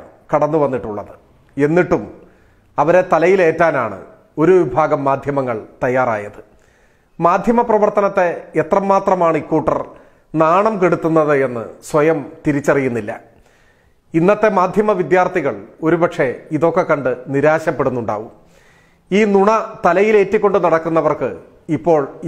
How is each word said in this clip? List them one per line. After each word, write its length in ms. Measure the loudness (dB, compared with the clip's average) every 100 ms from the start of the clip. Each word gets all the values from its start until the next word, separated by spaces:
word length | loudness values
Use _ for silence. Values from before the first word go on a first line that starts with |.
| -16 -20 _
കടന്നു 260 | 0 0 2
വന്നിട്ടുള്ളത്. 500 | 0 -2 -6 -10 -12 -18 _ _ _ -2 2
എന്നിട്ടും 360 | 2 2 -2 -4 -16 -20 _ _ _ _ -2
അവരെ 200 | 2 2 2
തലയിലേറ്റാനാണ് 840 | 2 4 4 2 2 0 0 -4 -8 -16 -20 _ 0
ഒരു 100 | 4 4
വിഭാഗം 380 | 2 0 0 0 0
മാധ്യമങ്ങൾ 480 | -2 -2 -4 -4 -6 -10 -6
തയ്യാറായത്. 560 | -2 0 0 -2 -8 -14 -20 _ _ _ _ _ _ -2 0
മാധ്യമപ്രവർത്തനത്തെ 1040 | 0 0 0 0 2 2 2 0 0 -2 -4 -6 -4
എത്രമാത്രമാണ് 760 | 0 -2 0 0 0 0 0 0
ഇക്കൂട്ടർ 360 | -2 -2 -2 -4 -6 -14 -20 _ _ -2
നാണം 320 | 2 2 0 0
കെടുത്തുന്നത് 540 | 0 0 0 0 2 0 0
എന്ന് 160 | -4 -10 -14 -4
സ്വയം 300 | 0 2 0 -4 -6
തിരിച്ചറിയുന്നില്ല. 680 | -4 -2 0 0 0 -4 -6 -12 -16 _ _ _ _ _ _ _ _ 0
ഇന്നത്തെ 300 | 2 2 2 2
മാധ്യമ 340 | 0 0 0 -2
വിദ്യാർത്ഥികൾ 540 | 0 0 0 -2 -4 -6 -12 -6 0
ഒരുപക്ഷെ 420 | 0 0 0 -2 -4 -6 -2
ഇതൊക്കെ 280 | 0 0 0
കണ്ട് 200 | 0 -2 -6 -4
നിരാശപ്പെടുന്നുണ്ടാവും. 960 | 0 2 2 -2 -2 -2 -2 -4 -8 -10 -18 _ _ _ _ _ _ _
ഈ 100 | 0 2
നുണ 160 | 4 4 2 -2 -2
തലയിലേറ്റിക്കൊണ്ട് 760 | 0 2 4 4 2 2 2 2
നടക്കുന്നവർക്ക് 640 | 2 0 0 0 0 -2 -4 -8 -16 _ -6 -4
ഇപ്പോൾ 240 | 2 0 0 -8